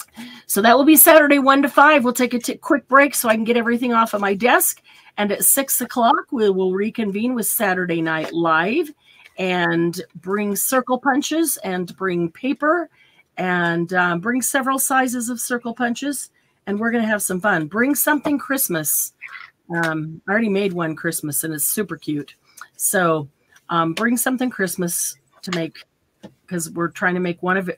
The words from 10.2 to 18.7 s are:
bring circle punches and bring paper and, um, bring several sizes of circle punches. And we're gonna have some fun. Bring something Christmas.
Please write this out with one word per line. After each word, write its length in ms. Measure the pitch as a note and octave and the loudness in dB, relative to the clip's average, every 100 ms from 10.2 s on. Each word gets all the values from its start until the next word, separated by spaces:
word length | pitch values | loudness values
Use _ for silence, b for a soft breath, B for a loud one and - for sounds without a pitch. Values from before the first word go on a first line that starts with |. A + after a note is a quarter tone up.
bring 340 | F#3 G3+ G#3 G3 | -6 -4 -2 -4
circle 420 | - C4 B3 B3 | -2 -2 0 -2
punches 600 | C#4+ C4 - D#4 D#4+ - F#3+ | 0 0 -2 -2 -2 -4 -6
and 280 | F#3 F3 - | -6 -6 -6
bring 340 | F#3+ F3 E3+ | -4 -2 -4
paper 580 | - C4 C#4 D4 F4 D#4+ b b b b - | -4 -6 -2 0 0 -2 b b b b -6
and, 560 | F#3 F3+ E3+ E3+ E3+ | -2 0 0 0 0
um, 280 | F#3 F3+ E3+ | 0 0 0
bring 200 | G#3 B3+ | -2 -2
several 380 | A#3+ C#4 C4 C4+ | -2 -2 -2 -2
sizes 480 | - C4 C4 B3 A#3 | 0 0 0 -2 -6
of 140 | A#3 | -6
circle 320 | - B3 A#3+ | -6 -6 -6
punches. 560 | A#3 A#3+ A#3+ C#4 C#4 - _ _ _ - | -4 -4 -2 -6 -6 -10 _ _ _ -8
And 140 | G3+ | -4
we're 120 | A3+ | -2
gonna 140 | A#3 A3 | 0 0
have 160 | G#3 | -2
some 200 | - F#3 | -2 -2
fun. 260 | G#3 F3+ D#3 | 0 0 0
Bring 260 | G#3 B3+ | 0 0
something 440 | D4 - D4 D4+ C#4+ | 2 0 0 0 -4
Christmas. 720 | - C4+ - | -2 -4 -2